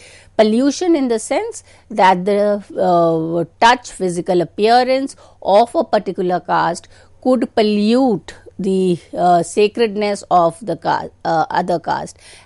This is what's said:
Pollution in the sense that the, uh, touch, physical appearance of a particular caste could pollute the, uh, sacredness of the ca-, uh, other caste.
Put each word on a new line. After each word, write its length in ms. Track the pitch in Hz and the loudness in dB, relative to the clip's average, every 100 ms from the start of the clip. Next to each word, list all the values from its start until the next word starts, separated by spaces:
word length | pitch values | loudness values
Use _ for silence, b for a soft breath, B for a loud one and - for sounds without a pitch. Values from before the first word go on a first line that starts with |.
| B B B - | B B B 0
Pollution 580 | 214 226 277 - 359 320 | 2 2 0 -2 -2 0
in 120 | 262 | 0
the 100 | 220 | -4
sense 440 | - 285 453 - - b b | -4 -6 -6 -12 -20 b b
that 340 | 208 185 185 | 2 2 2
the, 380 | 190 202 208 202 - 190 185 | 0 0 0 -2 -6 -4 0
uh, 560 | 175 165 165 160 170 160 - | 2 2 0 -2 -4 -6 0
touch, 300 | 233 254 - | 2 2 -4
physical 500 | - 185 175 170 180 | -6 -6 -4 -2 0
appearance 720 | 165 - 214 240 254 262 269 - B B | -2 0 2 4 2 -2 -4 -12 B B
of 320 | - 202 233 | 2 4 4
a 100 | 339 | -2
particular 560 | - 214 190 180 180 175 | -2 -2 -4 -6 -2 -4
caste 480 | - 170 165 180 - b b - | -2 -2 -2 -4 -12 b b -6
could 320 | 254 254 247 | 0 0 0
pollute 800 | - 214 208 208 240 269 180 - - - - | 0 0 2 2 2 2 -2 -6 -20 -20 -8
the, 400 | 190 190 185 175 - - | -2 0 0 -2 -4 -2
uh, 260 | 175 175 | 2 2
sacredness 800 | 170 214 208 233 226 202 208 202 - | 0 0 0 0 -2 -2 -4 -4 0
of 280 | 180 170 165 | 2 2 -2
the 160 | 196 165 | -8 -6
ca-, 320 | 165 143 160 _ | -4 -4 -6 _
uh, 220 | 170 160 - | -4 -2 -2
other 300 | 170 180 170 | -2 -2 -4
caste. 400 | - 139 151 - B B | -4 -6 -8 -16 B B